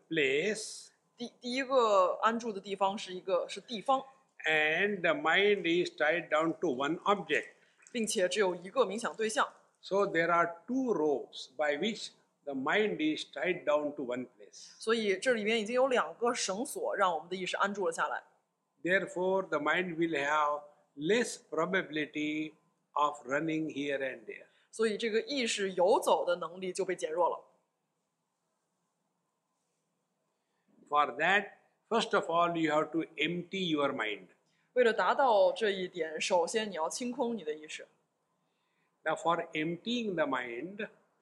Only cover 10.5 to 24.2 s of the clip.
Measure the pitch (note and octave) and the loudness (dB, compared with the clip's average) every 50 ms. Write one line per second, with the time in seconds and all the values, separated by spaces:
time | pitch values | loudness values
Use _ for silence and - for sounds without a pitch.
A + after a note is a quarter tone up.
10.5 | - - - - B3 C4+ C4 B3 G3+ D#3 D3+ D3+ C#3+ - - - - - - - | -2 -8 -8 -4 -4 -2 0 0 0 2 2 2 0 0 -4 -8 -14 -16 -16 -12
11.5 | _ - D3+ D3 D3 C#3+ F3 A3+ A3 - - - - _ _ _ _ _ - C#3+ | _ -2 0 0 0 0 -2 -4 -4 -6 -10 -14 -16 _ _ _ _ _ -10 -8
12.5 | C#3 C3 C3 D3+ E3+ G3+ G#3+ G3+ F3+ D3+ D#3 D#3 D#3 D3 - - - C#3 D3+ F3+ | -6 -4 -2 0 2 2 2 2 0 0 -2 -2 -2 -2 -6 -10 -8 -4 -2 -2
13.5 | F3 - C#3 D3 D3 D3+ D3+ D3 C#3 - C#3 A#2 B2 B2+ B2+ - _ - - - | -2 -2 0 0 2 2 0 -2 -6 -6 -6 -6 -6 -6 -6 -10 _ -20 -20 -20
14.5 | - - - - - - - A3 A#3 A#3 G#3+ G3+ F#3+ F#3 - C4 B3 A3 G3+ G#3 | -20 -20 -20 -20 -18 -8 0 0 0 2 2 0 0 0 2 0 2 2 2 0
15.5 | A3+ A#3 G#3 G#3 B3 B3+ B3+ C4+ B3 G#3+ E3 D3+ E3 - A3+ A#3+ B3 - - - | 0 0 0 0 2 2 2 4 2 2 0 0 -4 -2 -2 -2 0 -2 -2 -4
16.5 | F#3+ G3+ C4 - - F#3+ D3 A2 C#3+ F#3 G3+ F#3 E3+ D#3 D#3 F3 F#3 F#3+ F3+ F3 | -2 -4 -4 -6 -6 -6 -4 -4 0 2 2 2 2 0 -4 -6 -8 -6 -6 -4
17.5 | - - - G3+ G3+ G#3 F#3+ E3 E3 F3+ D#3 C#3+ B2 G#2 - _ _ _ _ _ | -2 0 0 0 0 -2 -2 -2 0 -2 -2 -2 -2 -6 -8 _ _ _ _ _
18.5 | _ _ _ _ _ _ - E3 F#3+ G3 F3+ - - E3+ F3+ F#3 F#3+ F#3+ F#3 - | _ _ _ _ _ _ 0 2 2 2 2 0 -4 -2 0 2 2 2 0 0
19.5 | D#3+ D3+ D3 D3+ D#3 F3 F#3 F#3 E3 D#3 E3+ E3 D#3 C#3 C#3+ C#3+ D3+ D3+ D3+ D3 | -2 0 2 2 2 2 0 -2 0 0 0 0 0 0 0 2 2 2 2 2
20.5 | D3 D3 - - - _ _ _ - C#3+ D3 E3+ G#3 B3 A#3 - - - - - | 0 -2 -6 -14 -20 _ _ _ -12 -6 -2 0 2 2 0 -2 -6 -12 -12 -8
21.5 | D3+ D3+ E3 F3+ F#3 F#3 D#3+ C#3+ D3+ D#3 D3+ C#3 - D3+ D3+ D3+ D3+ D#3 D#3 D#3 | -2 -2 -2 0 0 -2 -2 -2 -4 -4 -4 -4 -4 -4 -4 -2 -2 -4 -6 -8
22.5 | - _ _ _ _ _ _ _ - C#3+ D3 D3 - - - A#2+ C3+ D3 D#3+ D#3+ | -10 _ _ _ _ _ _ _ -2 0 0 0 0 -4 -6 -4 -2 -2 0 -2
23.5 | D#3 D#3 D#3+ D3 C3 C3+ C#3+ C#3+ C#3 C3 C3+ C3 B2 A#2 | -2 -2 -4 -4 -6 -6 -4 -2 -2 -2 -2 -4 -6 -8